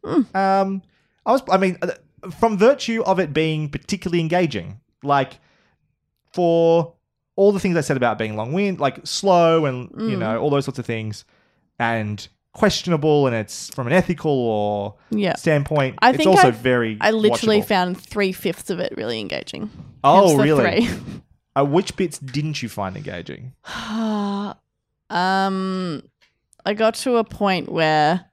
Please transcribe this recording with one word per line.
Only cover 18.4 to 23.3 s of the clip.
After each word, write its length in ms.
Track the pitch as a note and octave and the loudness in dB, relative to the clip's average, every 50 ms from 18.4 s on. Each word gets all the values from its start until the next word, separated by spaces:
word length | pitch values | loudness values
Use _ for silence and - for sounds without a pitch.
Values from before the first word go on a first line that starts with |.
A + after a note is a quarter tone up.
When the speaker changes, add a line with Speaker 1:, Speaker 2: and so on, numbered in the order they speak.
| - F#3 E3 - - - | -4 -4 -4 -4 -6 -8
Speaker 1:
of 100 | G3 E3+ | -6 -4
it 140 | F3+ - - | -4 -6 -6
really 240 | - - A2+ A#2+ A2 | -6 -6 -6 -6 -6
engaging. 500 | G#2+ - - C#2 - - - - - G#3+ - - - - - - | -6 -8 -8 -10 -10 -12 -12 -12 -12 -12 -14 -18 -20 -20 -18 -2
Speaker 2:
Oh, 260 | - C#3 D#3+ F#3+ G3+ F3+ | 2 6 6 8 8 6
Speaker 1:
Hence 80 | D3+ C#3 | 6 6
the 40 | |
Speaker 2:
really? 440 | C#3+ D3 D#3 C#3+ B2+ F3 - - A#3+ | 4 4 4 4 2 2 2 2 0
Speaker 1:
three. 120 | A#3 - - - | 0 -2 -8 -10
<laughs> 40 | - - - - _ _ _ _ _ _ C#3 | -14 -16 -16 -18 _ _ _ _ _ _ 0
Speaker 2:
Uh, 60 | C#3 | 0
which 320 | C#3+ C#3+ F3 F#3+ - - | 2 2 0 0 0 -4
bits 220 | - G3 E3+ D3 - | -4 -6 -6 -4 -10
didn't 440 | C#3+ C3 B2 C#3+ D3+ D#3 D3+ - | -14 -8 -6 -4 -4 -4 -6 -6
you 60 | - A2 | -8 -10
find 280 | - - G2+ F#2+ F#2 G2 | -8 -6 -8 -8 -8 -10
engaging? 540 | G2+ - F#2 F2 F2 - | -12 -10 -10 -12 -12 -12